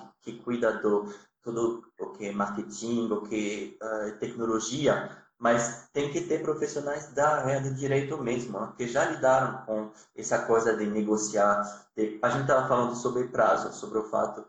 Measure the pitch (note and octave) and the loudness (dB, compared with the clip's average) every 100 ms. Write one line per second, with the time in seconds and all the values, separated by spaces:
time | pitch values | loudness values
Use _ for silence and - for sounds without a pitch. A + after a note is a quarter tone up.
0 | - _ - A2+ - A#2+ A2+ G#2+ G#2+ G2+ | -14 _ -14 -10 -4 0 2 2 2 2
1 | G#2 - - _ A#2 A#2 A#2 - - - | 0 -8 -18 _ -8 -2 0 -2 -8 -12
2 | - G2 G2+ G2+ G2+ G#2 - - A2+ A#2+ | -10 -8 -6 -2 -2 -4 -8 -8 -2 0
3 | A2 G#2 G#2 G#2+ G#2 G#2 G2+ - A2 G#2+ | 0 -2 -2 -2 -2 -4 -8 -10 -6 -4
4 | G#2+ A2 A#2 A#2 A2+ A2 - D3+ C3+ G2+ | -6 -6 -6 -2 0 0 0 0 2 2
5 | - - _ - A#2 A#2 - - - C#3+ | -2 -12 _ -2 2 4 2 -4 -6 -2
6 | C#3+ E3 - D#3 D#3 D3 D3 D3 C#3+ D3+ | -2 -2 -2 0 0 -2 -2 -2 -4 -6
7 | - F#3 D#3 D3 C3 C#3 C3+ C3 C#3 C#3 | -4 2 2 4 2 0 -2 -2 0 0
8 | C#3 - A#2 A#2+ - G2 A2 - A#2 C3 | 0 -2 -2 -2 -2 -6 -6 -6 -2 0
9 | - D#3 C3 C3 - - - G#2+ G#2+ - | 0 2 4 6 4 -2 -4 -4 -6 -12
10 | _ - A2 A#2+ - A2+ A#2 G#2+ G#2 G#2+ | _ -12 -2 0 4 4 4 2 0 0
11 | G#2 G#2+ - G#2+ G#2 G#2 G#2 - - - | 2 2 0 2 4 4 -2 -8 -10 -4
12 | G#2+ - A#2+ C3+ C3+ C3 C3 B2 A#2 - | -4 0 0 0 2 2 4 2 2 -2
13 | B2+ B2 B2 - G#2+ - - - G#2+ A2 | -2 -2 0 4 4 4 0 -8 -4 -4
14 | G#2+ G#2+ G#2+ - | -2 0 -2 -4